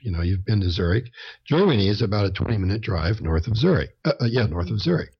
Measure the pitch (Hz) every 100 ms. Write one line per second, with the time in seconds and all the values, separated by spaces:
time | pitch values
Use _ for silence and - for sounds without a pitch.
0 | 120 82 87 95 92 104 92 85 87 104
1 | - - - - - 151 196 120 98 101
2 | 113 104 98 95 - 110 92 110 107 90
3 | 82 110 80 80 95 110 165 147 - _
4 | 156 - 120 123 107 85 92 104 - 117
5 | - _